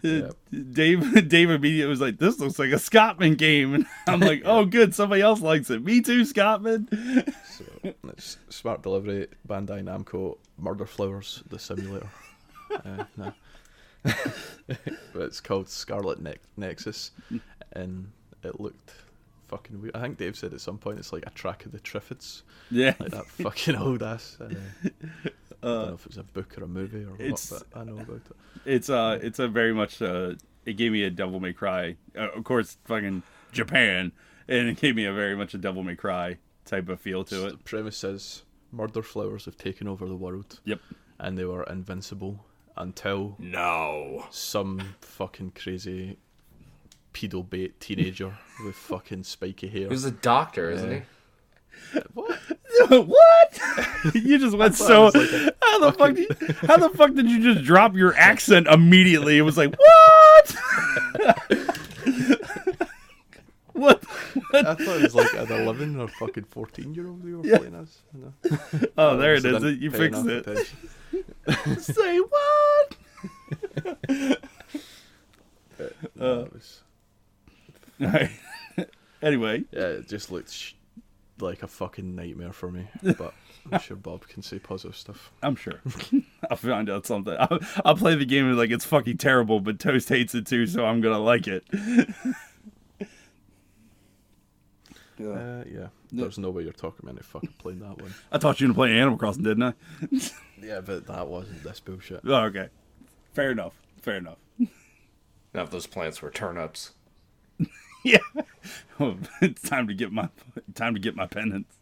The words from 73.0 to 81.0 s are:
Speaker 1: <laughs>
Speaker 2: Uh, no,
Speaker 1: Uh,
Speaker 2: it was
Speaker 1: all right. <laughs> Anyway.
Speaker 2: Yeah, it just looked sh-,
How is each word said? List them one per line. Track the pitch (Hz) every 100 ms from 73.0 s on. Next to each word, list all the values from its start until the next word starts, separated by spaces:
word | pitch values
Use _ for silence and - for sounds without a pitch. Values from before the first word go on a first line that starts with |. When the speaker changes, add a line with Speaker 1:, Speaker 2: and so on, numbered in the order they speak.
| _ - - - - 247 392 - 370 302 -
Speaker 1:
<laughs> | 269 269 269 - _ - 294 - - _ _ _ _ _ _ _ -
Speaker 2:
Uh, | - - - -
no, | 127 123
Speaker 1:
Uh, |
Speaker 2:
it | 123
was | - - - _ _ _ _ _ _ _ _ _ _ _ _
Speaker 1:
all | 139
right. | 151 139 - - 855 - -
<laughs> | - _ _ _
Anyway. | 151 139 110 117 -
Speaker 2:
Yeah, | - 90
it | 67 60
just | 104 -
looked | 90 -
sh-, | - - - _ -